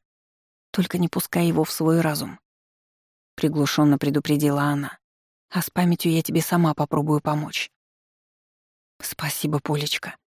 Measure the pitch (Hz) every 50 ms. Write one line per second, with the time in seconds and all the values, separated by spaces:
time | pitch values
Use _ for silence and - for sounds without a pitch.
0 | _ _ _ _ _ _ _ _ _ _ _ _ _ _ - - 180 - - 180
1 | 175 165 - 185 - - - 175 170 170 160 151 156 - - - 160 160 165 170
2 | 160 156 147 - - - - - _ _ _ _ _ _ _ _ _ _ _ _
3 | _ _ _ _ _ _ _ - - 151 151 151 143 139 - 151 151 147 143 135
4 | - 143 143 147 139 - 151 143 151 147 143 143 143 147 147 143 143 135 - -
5 | _ _ _ _ _ _ _ _ _ _ - 185 - - - 185 180 175 170 -
6 | - 170 160 165 160 - 151 165 156 - 180 170 170 156 151 - 147 - - 151
7 | 147 156 151 147 - 156 151 151 151 - - - - - _ _ _ _ _ _
8 | _ _ _ _ _ _ _ _ _ _ _ _ _ _ _ _ _ _ _ -
9 | - - - - - 147 - - - 151 151 143 - - 151 147 147 147 - -
10 | - - - - _